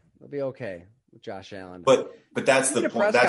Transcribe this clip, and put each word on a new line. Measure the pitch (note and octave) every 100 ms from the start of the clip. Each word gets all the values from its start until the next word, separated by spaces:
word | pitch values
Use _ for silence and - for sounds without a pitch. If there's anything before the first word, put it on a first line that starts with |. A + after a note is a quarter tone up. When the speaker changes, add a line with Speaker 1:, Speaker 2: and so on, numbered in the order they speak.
| _ _
Speaker 1:
They'll | C3+
be | C#3+
okay | C3+ A#2+ A2+ F2 F#2 A2+ _
with | -
Josh | - G2 G2
Allen. | G2+ F#2 F2+
Speaker 2:
But, | F2 B2+ - - _
but | A#2+ A2
that's | C3 C3
Speaker 1:
Speaking | C4
Speaker 2:
the | D4+
Speaker 1:
of |
Speaker 2:
point. | A#2
Speaker 1:
press | G#3
Speaker 2:
That's | A3+